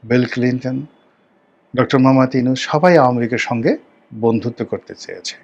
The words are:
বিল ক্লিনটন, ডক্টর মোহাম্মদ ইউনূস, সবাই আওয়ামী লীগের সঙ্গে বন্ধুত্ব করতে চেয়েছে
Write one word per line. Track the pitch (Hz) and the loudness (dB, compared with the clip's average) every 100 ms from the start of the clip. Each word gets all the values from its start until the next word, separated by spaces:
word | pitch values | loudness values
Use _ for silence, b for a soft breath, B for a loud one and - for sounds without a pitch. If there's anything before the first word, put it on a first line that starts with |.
বিল | 113 123 | 0 0
ক্লিনটন, | 123 - 123 123 127 131 147 _ _ _ _ _ _ _ _ 123 | 0 -2 -2 -2 -4 -8 -10 _ _ _ _ _ _ _ _ -4
ডক্টর | 123 135 | 0 2
মোহাম্মদ | 131 135 131 | 4 4 2
ইউনূস, | 131 123 131 | 0 -2 -2
সবাই | - 151 180 170 | -2 2 4 6
আওয়ামী | 127 123 | 4 2
লীগের | 117 117 | -2 -4
সঙ্গে | - 120 131 294 - _ _ | -4 -2 0 -2 -6 _ _
বন্ধুত্ব | 113 113 113 120 120 | -2 0 0 -4 -6
করতে | 113 - - | -8 -8 -10
চেয়েছে | - - 92 - - | -18 -16 -14 -14 -16